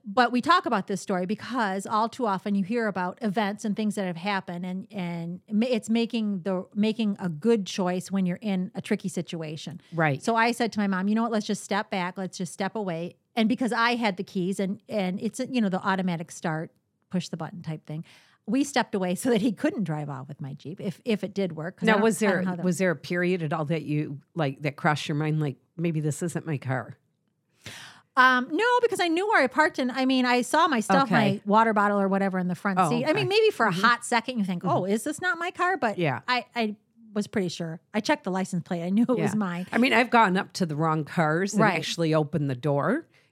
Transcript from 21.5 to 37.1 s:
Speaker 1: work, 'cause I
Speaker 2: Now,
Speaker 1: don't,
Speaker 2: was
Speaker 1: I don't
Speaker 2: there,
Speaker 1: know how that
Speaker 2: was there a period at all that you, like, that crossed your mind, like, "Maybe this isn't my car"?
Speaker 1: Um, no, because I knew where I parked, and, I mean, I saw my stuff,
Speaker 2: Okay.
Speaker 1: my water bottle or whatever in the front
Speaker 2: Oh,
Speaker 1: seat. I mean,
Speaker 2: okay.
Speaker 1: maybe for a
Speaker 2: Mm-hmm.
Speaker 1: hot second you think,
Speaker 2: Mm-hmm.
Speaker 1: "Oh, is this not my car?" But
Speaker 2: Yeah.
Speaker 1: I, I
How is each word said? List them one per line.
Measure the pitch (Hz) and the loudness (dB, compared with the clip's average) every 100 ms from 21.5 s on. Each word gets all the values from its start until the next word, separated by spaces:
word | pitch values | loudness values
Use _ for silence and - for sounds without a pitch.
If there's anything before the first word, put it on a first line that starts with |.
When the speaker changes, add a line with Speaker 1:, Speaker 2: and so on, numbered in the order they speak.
Speaker 1:
work, | 156 160 - | -4 -10 -2
'cause | 220 | 2
I | |
Speaker 2:
Now, | 214 | 4
Speaker 1:
don't, | |
Speaker 2:
was | 226 214 | 4 4
Speaker 1:
I | 208 | 2
don't | |
Speaker 2:
there, | 185 | 2
Speaker 1:
know | 185 | 0
how | 175 | -2
that | |
Speaker 2:
was | 180 170 | -2 2
there | 185 | 0
a | 147 | 0
period | - 175 180 180 | -2 -2 0 0
at | 156 | -2
all | 160 147 | -4 -2
that | 160 | -4
you, | - 151 147 143 - | -2 -2 -2 -8 -10
like, | 170 143 - | -4 -4 -2
that | 147 | -6
crossed | - 175 147 - | 0 0 0 0
your | |
mind, | 147 156 156 | -2 0 0
like, | 151 127 _ - | -2 -4 _ -4
"Maybe | 170 156 | -2 0
this | 151 147 | -2 -2
isn't | 175 165 | -4 -4
my | - 143 | -4 -4
car"? | 127 131 107 - _ _ _ _ _ _ - - - - _ 277 | -2 -4 -6 -14 _ _ _ _ _ _ -18 -18 -18 -20 _ 4
Speaker 1:
Um, | 254 254 254 | 6 6 0
no, | 320 466 494 | 0 2 4
because | 480 381 | 2 2
I | 349 | 2
knew | 320 415 | 2 2
where | 403 | 4
I | 262 | 4
parked, | - 311 - | 4 2 2
and, | 247 | -2
I | 254 262 | 0 2
mean, | 262 247 | 2 4
I | 247 | 2
saw | 240 302 339 | 2 4 4
my | 247 | 2
stuff, | 202 202 | 4 4
Speaker 2:
Okay. | 269 | 4
Speaker 1:
my | 180 208 196 208 | 4 4 0 2
water | 208 226 | 4 6
bottle | 208 202 202 | 4 4 4
or | 196 | 2
whatever | 196 196 185 | 2 0 0
in | 180 | -2
the | 175 | -2
front | 202 190 | -2 2
Speaker 2:
Oh, | 170 | 2
Speaker 1:
seat. | 240 | 2
I | 277 | 0
mean, | 392 370 | 0 2
Speaker 2:
okay. | |
Speaker 1:
maybe | 415 440 | 4 4
for | - 226 | 4 0
a | |
Speaker 2:
Mm-hmm. | 170 | 2
Speaker 1:
hot | 226 240 | 2 2
second | - 240 226 254 | 0 0 0 -2
you | |
think, | 190 175 | -2 -2
Speaker 2:
Mm-hmm. | 185 226 | 0 0
Speaker 1:
"Oh, | 185 | 0
is | 220 | -2
this | 294 302 | -2 -4
not | 359 339 | -4 -2
my | 339 | -4
car?" | - 359 370 | -2 0 0
But | 240 190 | -2 0
Speaker 2:
Yeah. | 160 123 - | 0 -2 -2
Speaker 1:
I, | 247 - 240 | -2 -2 -4
I | 214 208 _ _ 220 | -4 -4 _ _ -8